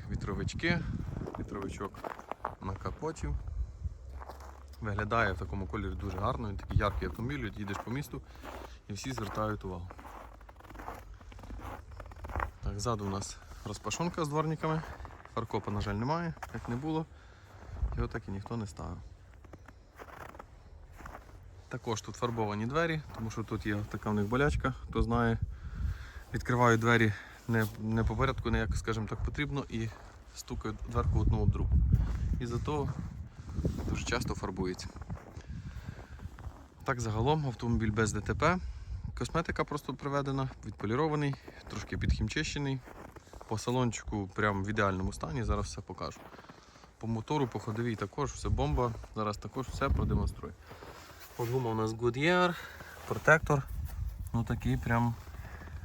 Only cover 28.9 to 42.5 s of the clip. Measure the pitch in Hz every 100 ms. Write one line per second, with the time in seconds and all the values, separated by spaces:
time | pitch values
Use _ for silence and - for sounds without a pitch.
28.9 | 110 104 104 - 113 143 139 - 113 113
29.9 | - - - - - - 123 107 107 -
30.9 | 120 117 117 104 - - - - - -
31.9 | - - - - - 120 117 143 147 131
32.9 | - - - - - - - - - -
33.9 | - - 120 - 101 98 95 92 90 -
34.9 | - - - - - - - - - -
35.9 | - - - - - - - - - -
36.9 | 123 113 107 131 156 139 110 117 117 110
37.9 | 110 107 107 107 110 156 185 - - -
38.9 | - - - 123 165 170 165 - 143 -
39.9 | 127 139 143 139 135 131 - - - 101
40.9 | 127 160 151 143 131 - - - 104 -
41.9 | - - - 110 147 156